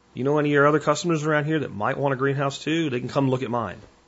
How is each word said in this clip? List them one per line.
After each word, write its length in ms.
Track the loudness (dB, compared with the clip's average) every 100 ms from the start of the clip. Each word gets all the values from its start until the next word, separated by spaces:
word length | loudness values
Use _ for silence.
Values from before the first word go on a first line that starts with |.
| _
you 100 | -4
know 140 | 0 0
any 100 | 2
of 60 |
your 120 | 4 6
other 140 | 4
customers 420 | 2 0 0 0
around 220 | 0 0
here 160 | 0 -2
that 120 | -2
might 260 | -4 -4 0
want 160 | -2
a 20 | 0
greenhouse 420 | 0 0 -2 -4
too? 300 | -2 -2 -2
They 100 | -4
can 120 | -2
come 180 | 0 2
look 140 | 0
at 80 | -2
mine." 300 | -4 -4 -8 -18 _